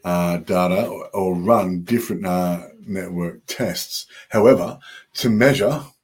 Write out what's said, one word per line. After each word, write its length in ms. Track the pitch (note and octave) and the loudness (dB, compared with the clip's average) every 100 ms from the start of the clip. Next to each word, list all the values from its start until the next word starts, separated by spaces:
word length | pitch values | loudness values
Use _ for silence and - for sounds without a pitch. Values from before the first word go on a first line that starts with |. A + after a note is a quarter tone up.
uh, 340 | F2 F2 F2 F2 | -2 0 0 -2
data 480 | - F#2 F2+ F#2 A#2 | -2 0 2 0 -2
or, 220 | F#2+ - G#2 | -4 -8 -4
or 180 | F#2 | -2
run 480 | F2+ F2+ A2+ F#2+ F2+ | -2 2 2 2 -4
different, 440 | F2 A#2 A#2 F#2 F#2+ | -2 -2 -2 -6 -2
uh, 400 | F2+ F2+ F2 - - - | 0 0 -2 -8 -20 -10
network 540 | F#2+ F2+ F2 E2+ D#2+ - | -8 -6 -6 -6 -8 -14
tests. 600 | - A2+ F2 - - - - - | -6 -4 -4 -10 -10 -12 -20 -4
However, 500 | A2 G#2+ C3+ - - - - - | 4 6 6 2 -8 -18 -20 -16
to 160 | - B2 | -4 0
measure 520 | G#2+ C3 C#3 G2+ D3 - _ | 4 4 4 0 -2 -8 _